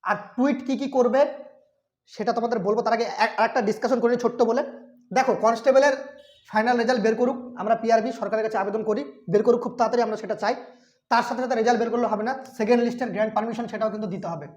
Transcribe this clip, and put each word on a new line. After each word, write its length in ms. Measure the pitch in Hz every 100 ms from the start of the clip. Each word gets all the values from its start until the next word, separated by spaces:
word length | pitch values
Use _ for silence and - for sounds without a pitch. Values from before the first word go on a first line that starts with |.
| -
আর 80 | 202 - -
টুইট 220 | 269 - -
কী 80 | 269
কী 80 | 269 269
করবে 240 | 247 262 302 - - _ _ _ _ _ _
সেটা 180 | - 220 233
তোমাদের 200 | 220 233 190
বলবো, 140 | 226
তার 100 | 220 226
আগে 100 | 226 -
এক-, 100 | 220 -
আরেকটা 200 | 226 240 208
ডিসকাশন 300 | 208 247 247
করে 100 | 233
নিই 100 | 240
ছোট্ট 140 | 240 233 226
বলে। 120 | 247 302 - - - _ 240
দেখো, 160 | 254 202
কনস্টেবলের 500 | 220 233 277 262 285 269 - - - _ _
ফাইনাল 260 | 214 226 240
রেজাল্ট 180 | 226 254
বের 120 | 208 226
করুক, 160 | 247 254 - -
আমরা 140 | 202 226
পিআরবি 280 | 226 226 226 -
সরকারের 240 | 196 220 214
কাছে 120 | 226
আবেদন 200 | 202 220 220
করি, 140 | 214 285 - -
বের 100 | 202 226
করুক 140 | 233
খুব 100 | 240 -
তাড়াতাড়ি, 240 | 220 240 226
আমরা 120 | 214
সেটা 140 | - 214
চাই। 120 | 208 254 - - _ _ _
তার 140 | 233 -
সাথে 120 | 240
সাথে 120 | 254 226
রেজাল্ট 180 | 226 233
বের 100 | 233
করলে 120 | 240 226
হবে 120 | 208 220
না, 40 | 269 - -
সেকেন্ড 220 | 214 240 240
লিস্টের 240 | 240 247
গ্র্যান্ড 180 | 190 220 214
পারমিশন 300 | 226 226 226
সেটাও 180 | 214 220
কিন্তু 140 | 214 214
দিতে 120 | 185 175
হবে 140 | 165 147